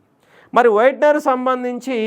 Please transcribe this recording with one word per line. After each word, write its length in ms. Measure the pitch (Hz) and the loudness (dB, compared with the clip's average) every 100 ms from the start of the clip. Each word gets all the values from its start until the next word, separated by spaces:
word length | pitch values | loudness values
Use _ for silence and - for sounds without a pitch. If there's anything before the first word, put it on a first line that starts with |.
| _ _ _ _ _ | _ _ _ _ _
మరి 140 | - 240 | 0 2
వైట్నర్ 520 | 208 247 233 294 294 | 4 2 2 2 2
సంబంధించి 800 | 285 254 254 254 247 247 254 247 | 0 -2 -2 -4 -6 -8 -6 -6